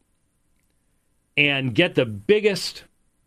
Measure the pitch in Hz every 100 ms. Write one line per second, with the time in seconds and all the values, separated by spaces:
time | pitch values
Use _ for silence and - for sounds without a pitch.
0 | _ _ _ _ _ _ _ _ _ _
1 | _ _ _ - 147 139 131 110 175 -
2 | 120 101 104 214 208 190 - - - _
3 | _ _